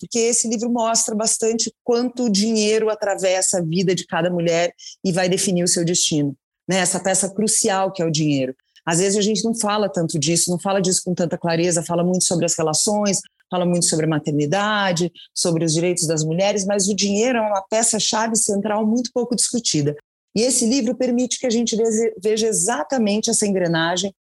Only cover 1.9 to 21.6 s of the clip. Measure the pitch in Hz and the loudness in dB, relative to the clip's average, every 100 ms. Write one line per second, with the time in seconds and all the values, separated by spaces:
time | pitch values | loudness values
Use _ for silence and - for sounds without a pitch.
1.9 | 233 247 247 240 196 220 220 214 220 214 | 0 0 -2 0 0 2 2 2 2 0
2.9 | 214 202 185 185 185 185 185 160 175 185 | -2 -2 0 0 2 0 0 0 0 0
3.9 | 170 - 175 170 180 170 165 175 - - | 0 -2 -2 0 0 0 2 0 -4 -20
4.9 | - 190 175 185 185 208 175 175 180 170 | -6 -2 0 2 0 0 2 2 0 0
5.9 | 180 - 156 143 135 _ _ - 190 175 | 0 2 0 0 -4 _ _ -2 0 0
6.9 | 180 190 190 190 - 214 - 220 190 190 | 0 0 0 0 -2 0 2 0 0 -2
7.9 | 185 165 156 151 139 131 - _ _ 165 | -2 0 2 2 2 -2 -6 _ _ -2
8.9 | 165 196 208 202 208 226 226 208 214 196 | 0 2 2 2 0 0 0 0 0 0
9.9 | 180 165 165 147 165 - 175 196 196 185 | 0 -2 0 0 0 0 -2 0 0 2
10.9 | 180 185 175 170 180 170 165 180 170 170 | 0 -2 -2 -2 -2 -2 0 2 0 0
11.9 | 170 175 185 - 175 170 - 160 151 - | 0 0 0 0 0 0 0 -2 0 0
12.9 | 208 202 190 - _ - 180 175 175 170 | 0 0 -2 -6 _ -6 -2 0 2 2
13.9 | 165 160 151 156 147 147 190 208 208 196 | 0 0 0 0 0 0 0 0 0 0
14.9 | 170 175 - - - 180 165 165 156 180 | 0 -2 -6 -12 -4 0 0 0 0 0
15.9 | 175 156 160 156 170 196 208 196 202 190 | 0 -2 -2 0 0 0 0 0 0 0
16.9 | 190 196 202 240 240 214 196 - 220 233 | 0 0 2 2 0 0 -2 0 0 2
17.9 | 214 - 220 226 220 - 202 208 208 214 | 0 0 0 0 0 0 0 0 0 0
18.9 | 240 240 247 240 233 - 240 - 156 147 | 0 -2 -4 -2 -2 -2 -2 -2 0 0
19.9 | 147 _ _ _ 196 247 233 226 277 233 | -4 _ _ _ 0 2 2 2 2 0
20.9 | 254 254 240 254 - 254 226 | 0 0 0 0 -2 -2 0